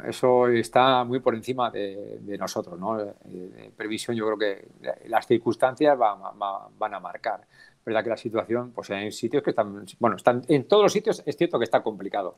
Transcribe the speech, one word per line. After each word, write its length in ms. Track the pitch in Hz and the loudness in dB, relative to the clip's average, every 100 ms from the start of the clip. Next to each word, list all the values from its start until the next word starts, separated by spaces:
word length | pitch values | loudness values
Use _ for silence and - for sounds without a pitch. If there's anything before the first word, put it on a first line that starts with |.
| 120 | -10
eso 400 | - 127 123 123 | 0 4 6 6
está 560 | 120 113 127 131 127 | 2 2 4 4 4
muy 160 | 120 127 | 0 -2
por 140 | 123 | 0
encima 360 | 113 110 127 117 | -2 -2 -4 -2
de, 480 | 107 101 98 104 107 | -4 -8 -8 -12 -14
de 160 | 101 101 | -10 -8
nosotros, 420 | 95 117 95 87 | -6 -6 -8 -8
¿no? 220 | 98 110 | -6 -4
Eh, 140 | 101 - | -6 -12
de 460 | - 92 92 113 107 | -18 -16 -16 -18 -20
previsión, 400 | - 107 107 - | -12 -8 -8 -6
yo 120 | 117 110 | -4 -2
creo 120 | 104 | 0
que 300 | 104 98 - - | -2 -4 -10 -14
la, 120 | - - 113 | -10 -10 -2
las 200 | 110 - | -2 2
circunstancias 720 | 113 - 107 131 123 151 135 | 0 0 0 0 2 2 4
va, 160 | 110 | 2
va, 180 | 98 95 | -2 -10
va, 360 | 107 101 98 104 104 | -8 -6 -8 -12 -8
van 140 | 107 | -8
a 60 | 98 | -8
marcar. 400 | 90 - 120 98 | -12 -8 -6 -6
Es 440 | _ _ - _ - | _ _ -20 _ -4
verdad 180 | 110 | -2
que 60 | 110 | -2
la 80 | 107 | -4
situación, 540 | 117 110 98 120 123 | -4 -4 -2 -4 -4
pues, 180 | 117 - | -10 -8
en 200 | 98 107 | -6 -6
sitios 320 | - 113 143 | -6 -2 -2
que 80 | - | -2
están, 360 | - 107 101 92 - | -2 -2 -4 -14 -2
bueno, 180 | 117 92 | -2 4
están, 260 | - 123 123 | 4 4 2
en 200 | 147 120 | 2 4
todos 140 | 208 | 6
los 100 | 202 | 6
sitios 300 | - - - | 4 0 -2
es 120 | - - | -2 -2
cierto 200 | 170 123 | 0 0
que 60 | |
está 180 | 113 127 | 0 0
complicado. 540 | 117 101 98 104 90 | -2 -6 0 2 2